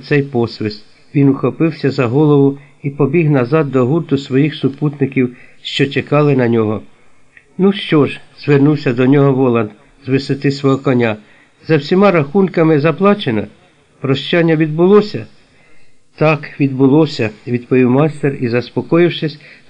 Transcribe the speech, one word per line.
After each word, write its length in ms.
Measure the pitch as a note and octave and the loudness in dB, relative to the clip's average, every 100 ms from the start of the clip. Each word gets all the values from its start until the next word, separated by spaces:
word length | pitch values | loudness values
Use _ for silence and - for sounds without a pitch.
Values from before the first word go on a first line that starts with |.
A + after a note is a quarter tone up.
цей 180 | - D3 | 0 -2
посвист. 600 | C#3 B2 A#2 - G#2+ G#2 - _ _ | 0 -2 -4 -4 -8 -8 -18 _ _
Він 140 | D3 C#3 | 0 2
ухопився 640 | C3+ C3 A#2+ E3 D3 C#3 | 2 -2 -2 -4 -2 -4
за 160 | C#3 A#2+ | -2 0
голову 520 | C3+ D3+ D3 C#3 C#3 - _ | 2 4 4 2 0 -14 _
і 80 | D3 | -10
побіг 400 | C#3+ D3 E3+ D3+ | -2 0 2 2
назад 400 | C#3+ A#2+ D#3+ C#3+ | 0 0 0 0
до 160 | C3 B2 | 0 0
гурту 320 | E3 E3 C#3 | -2 -2 -4
своїх 360 | - B2+ D3+ | -2 0 0
супутників, 840 | - C3 - D3 C#3+ C3+ C3+ B2 - - - | -2 -6 -2 -6 -2 -4 -2 -4 -6 -20 -18
що 240 | - - C#3+ | -12 -4 -2
чекали 500 | C#3 - D3 D3 C3 | -2 -2 0 2 2
на 120 | A#2 | 2
нього. 340 | A#2 G#2+ G#2+ - _ - - - _ _ - | 0 0 -4 -10 _ -20 -20 -20 _ _ 0
«Ну 140 | F#3+ | 0
що 340 | G3 - D#3 B2+ | 0 -2 0 0
ж», 140 | - - - | -2 -18 -12
звернувся 540 | - C#3+ C#3 D3 C#3+ | 0 2 4 2 -2
до 140 | A#2+ B2+ | 0 2
нього 260 | C#3+ C#3 | 4 4
Воланд 380 | C3 C3+ A#2 G#2+ - _ _ - | 2 2 0 -2 -8 _ _ -4
з 20 | |
висоти 420 | C3+ C#3 C#3 C#3+ | -4 -2 -4 -2
свого 280 | C#3 C#3 C3+ | -2 0 0
коня, 380 | C#3 B2 A#2 G#2+ - _ _ _ - | 0 0 0 -4 -12 _ _ _ -2
«за 100 | D#3 | -2
всіма 340 | C#3 F#3 G3+ | 0 2 4
рахунками 680 | F3 C#3+ G3+ F#3+ - D#3+ D#3 | 2 0 0 0 0 2 2
заплачено. 640 | D#3 D3+ G3 G3+ C#3 G#2+ G#2 - _ _ _ _ | 0 0 0 0 -2 -4 -6 -14 _ _ _ _
Прощання 560 | B2+ C3+ - F3 E3 D#3+ | -4 -4 -2 0 2 2
відбулося?» 720 | D#3+ D#3 F3+ G#3 G#3 A2+ G#2+ _ _ _ _ - - - _ - | 0 0 4 4 2 -6 -14 _ _ _ _ -20 -20 -20 _ -2
«Так, 440 | D3+ D3+ D3+ - | -2 -2 -6 -4
відбулося», 680 | C#3 B2+ C3+ D3 D#3 - A2 - - | -4 2 2 4 2 -2 -6 -6 -8
відповів 440 | B2 A#2+ C3 B2+ | -8 0 2 2
майстер 460 | B2+ D#3 D3 D3 C#3 | 2 0 -2 -6 -4
і, 80 | B2 | -4
заспокоївшись, 920 | B2 A#2+ - B2 E3 E3+ - D#3+ - - - | -4 -4 -8 -2 2 2 0 -8 -8 -20 -20